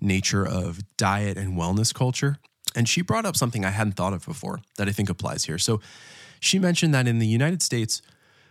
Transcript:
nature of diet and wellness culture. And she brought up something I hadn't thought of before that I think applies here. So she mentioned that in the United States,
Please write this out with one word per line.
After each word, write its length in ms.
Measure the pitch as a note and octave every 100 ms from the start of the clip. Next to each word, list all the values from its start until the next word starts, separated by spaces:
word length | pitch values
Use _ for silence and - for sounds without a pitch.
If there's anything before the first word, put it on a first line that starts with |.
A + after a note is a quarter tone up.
nature 460 | G2+ F#2+ F#2 G2 F#2+
of 340 | F#2 F2 E2+ G2+ -
diet 400 | G2+ G2+ G#2 F#2+
and 220 | G2 F2+
wellness 340 | E2+ G2+ A2+
culture. 460 | - B2+ B2+ C#3+ C#3+ _ _ -
And 140 | - A#2
she 140 | -
brought 240 | F3 A3 G#3+
up 100 | -
something 280 | B2+ A#2
I 60 | F#2+
hadn't 240 | G2 G#2+
thought 180 | F#2+ F2+
of 120 | F#2
before 360 | - E2 - - - -
that 120 | G2+
I 40 |
think 180 | G2+ G2
applies 340 | F2 - -
here. 140 | - D#2
So 220 | - G#2+ - - - - - -
she 180 | - F#3+
mentioned 360 | F#3 E3+ E3
that 120 | C#3 B2
in 120 | A#2
the 80 | G#2+
United 360 | A2+ D3 F3
States, 400 | - A#2+ A2 - - _ _ _ _